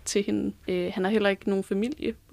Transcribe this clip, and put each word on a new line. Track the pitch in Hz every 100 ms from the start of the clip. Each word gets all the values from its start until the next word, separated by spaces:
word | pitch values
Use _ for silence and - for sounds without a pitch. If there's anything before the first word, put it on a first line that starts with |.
til | - 202
hende. | 202 208 208 196 -
Øh, | 180 180
han | -
har | 185
heller | 220 202
ikke | 196 -
nogen | 196
familie, | - 196 233 302 - 226 -